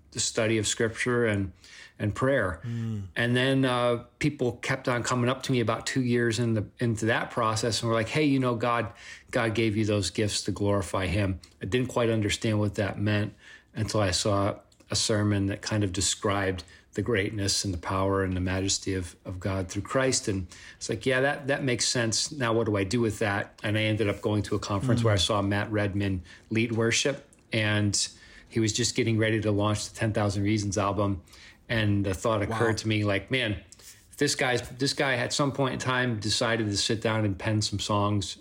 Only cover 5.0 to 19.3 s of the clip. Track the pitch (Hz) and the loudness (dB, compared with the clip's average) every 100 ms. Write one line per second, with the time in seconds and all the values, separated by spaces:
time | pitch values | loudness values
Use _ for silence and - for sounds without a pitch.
5 | 113 127 120 127 - 127 113 113 - 135 | 0 2 2 0 0 0 2 0 -2 -2
6 | 123 120 120 107 120 110 104 - 120 107 | 2 2 2 2 0 0 -2 -2 -2 0
7 | 113 131 - - 110 110 120 107 117 113 | 0 0 -2 -2 0 0 0 0 0 0
8 | 110 156 151 135 127 113 120 120 110 - | 0 0 2 2 2 0 0 0 -2 -8
9 | - - - 127 117 110 113 104 107 104 | -18 -20 -6 -2 0 2 2 2 2 2
10 | 98 - 104 - - 95 101 101 87 101 | 0 0 0 0 -4 0 2 2 0 -2
11 | 92 101 98 92 - - - 127 123 - | 0 0 0 -2 -8 -12 -2 0 0 0
12 | 117 113 104 - 117 107 104 107 95 - | 2 2 0 0 0 2 0 0 -2 -2
13 | 104 104 101 - - - _ - 101 107 | 0 0 -2 -6 -20 -20 _ -6 -2 0
14 | 98 90 110 98 98 - - - - 113 | 2 2 2 2 2 -2 -10 -20 -6 -2
15 | - 107 104 101 98 - - 107 101 90 | 0 2 2 2 0 -2 -2 0 0 0
16 | 92 - 107 98 98 92 - - _ - | -2 0 0 0 0 -4 -8 -20 _ -4
17 | 98 107 101 107 98 - 101 87 - 95 | 0 0 0 -2 -2 -2 -2 -4 -4 0
18 | 98 98 95 92 90 92 98 - - 95 | 2 2 0 0 -2 0 0 -2 -2 -4
19 | 87 - - | -6 -10 -12